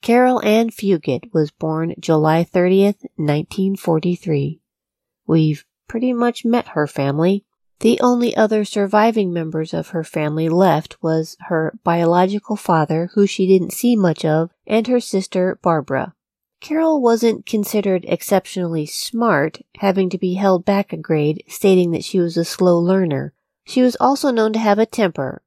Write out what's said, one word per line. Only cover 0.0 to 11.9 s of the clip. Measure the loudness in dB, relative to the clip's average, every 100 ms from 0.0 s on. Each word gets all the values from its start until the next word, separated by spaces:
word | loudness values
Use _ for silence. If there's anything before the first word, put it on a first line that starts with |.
Carol | 2 2 4 2
Ann | 2 2 0
Fugit | -2 -2 0 0 -6 -2
was | -2 -2
born | _ -6 -4 -4 -6
July | 0 2 4 2
thirtieth, | 0 0 2 4 2 0 -10 -6
nineteen | -2 -2 -2 -4 -2 -2
forty-three. | -2 0 0 -4 -2 -2 -2 -8 _ _ _ _ _ _ 0
We've | 2 2 0 _ _ _
pretty | -4 -2
much | 0 -2 -2
met | 0 0 -2
her | -4 -4
family. | -2 -2 0 0 0 _ _ _ _
The | 0 2
only | 2 2 0 0
other | 0 0
surviving | -2 -2 0 2 2 2 -2
members | -2 -6 -6 -6
of | -6 -6
her | -6
family | -6 -4 -4 -2 0
left | 2 4 2 -2 -8
was | -2 -2 -4 -10 -6
her | -4 -4 -4
biological | -2